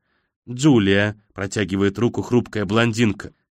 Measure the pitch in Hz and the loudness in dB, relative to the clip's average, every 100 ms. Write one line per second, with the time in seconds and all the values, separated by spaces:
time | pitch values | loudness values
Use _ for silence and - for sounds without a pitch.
0 | _ _ _ _ - 123 151 120 95 98 | _ _ _ _ -16 0 4 4 4 2
1 | 104 104 _ - 98 110 95 95 101 101 | 0 -4 _ -10 -6 -4 -4 0 -2 0
2 | 117 107 - 123 113 107 95 110 117 110 | -4 -4 0 0 0 -4 -2 0 0 0
3 | 113 92 78 - _ | 0 -2 -10 -20 _